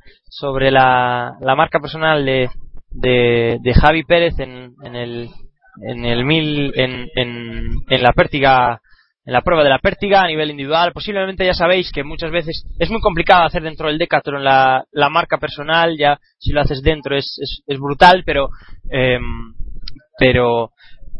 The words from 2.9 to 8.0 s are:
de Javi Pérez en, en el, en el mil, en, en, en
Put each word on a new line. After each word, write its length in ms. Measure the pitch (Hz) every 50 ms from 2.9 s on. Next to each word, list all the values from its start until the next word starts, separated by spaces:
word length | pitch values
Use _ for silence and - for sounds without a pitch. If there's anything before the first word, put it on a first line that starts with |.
| - 127 123 127 127 123 120 120 120 120 117 117 120 120
de 120 | 120 123 120
Javi 300 | - - 151 156 160 147
Pérez 340 | - 170 170 170 165 147 -
en, 340 | 135 131 127 127 127 123 123 - 139
en 120 | 123 120
el, 340 | 120 120 120 120 120 120 113 - - - - - _ _ _ _ -
en 240 | 104 107 123 120 120
el 200 | 117 117 120 123
mil, 480 | 139 156 160 156 151 147 147 143 139 -
en, 320 | - 131 127 127 123 123 123 -
en, 540 | 123 123 120 120 120 117 117 117 113 117 - - - - -
en 140 | 131 127